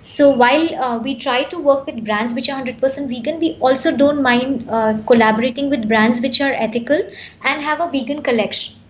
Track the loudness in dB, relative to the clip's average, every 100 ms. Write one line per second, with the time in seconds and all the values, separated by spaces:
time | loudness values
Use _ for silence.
0 | 2 4 6 6 4 4 0 -2 -4 -4
1 | -6 -4 -2 -2 -2 -2 0 0 0 -10
2 | -4 -2 -2 -4 -4 -4 -8 -4 -2 0
3 | -2 -6 -6 -2 -4 0 0 2 0 2
4 | 2 2 2 2 0 -4 -2 0 0 0
5 | 2 4 6 4 -2 -2 -2 -2 0 2
6 | 2 2 0 0 0 -2 -4 -4 -2 -2
7 | -2 -10 -20 -6 -4 -4 -2 -2 -2 -2
8 | -4 -4 -2 0 0 -2 -6 -8 -20